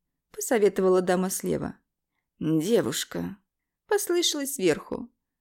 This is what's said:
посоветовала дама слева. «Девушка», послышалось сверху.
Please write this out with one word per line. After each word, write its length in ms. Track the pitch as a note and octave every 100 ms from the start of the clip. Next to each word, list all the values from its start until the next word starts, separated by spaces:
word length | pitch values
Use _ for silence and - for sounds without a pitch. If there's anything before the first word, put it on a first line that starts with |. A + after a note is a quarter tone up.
| _ _ _
посоветовала 720 | - - A#3 G3+ G3 F#3 F#3
дама 280 | F#3 F3+ F#3
слева. 480 | - F#3 D#3 - - _ _ _ _ _ -
«Девушка», 960 | D3+ D#3+ E3+ A3+ A#2+ - - - F3 G3 _ _ _ _ -
послышалось 680 | G#4 - F4 E4 D4 C#4 -
сверху. 540 | F3+ - - - A#3+ _ _ _